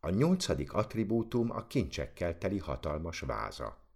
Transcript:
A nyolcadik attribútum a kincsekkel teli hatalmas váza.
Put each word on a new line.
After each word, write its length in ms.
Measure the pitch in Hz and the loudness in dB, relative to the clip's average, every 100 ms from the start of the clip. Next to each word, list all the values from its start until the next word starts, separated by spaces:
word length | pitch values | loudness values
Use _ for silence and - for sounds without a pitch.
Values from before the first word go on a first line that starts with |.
A 100 | 76 | 0
nyolcadik 600 | 95 156 185 - 73 67 | 4 4 4 2 0 0
attribútum 760 | - 110 110 104 117 113 123 117 | 0 0 0 2 2 2 2 2
a 160 | 110 107 | -2 -2
kincsekkel 720 | 147 101 - 69 - 87 85 | 0 0 -2 -6 -2 -2 0
teli 200 | 107 101 | 0 0
hatalmas 600 | 76 69 76 76 82 78 | -2 -4 -2 -2 -4 -6
váza. 640 | - 113 107 - 58 - - | -4 -4 -4 -6 -8 -8 -20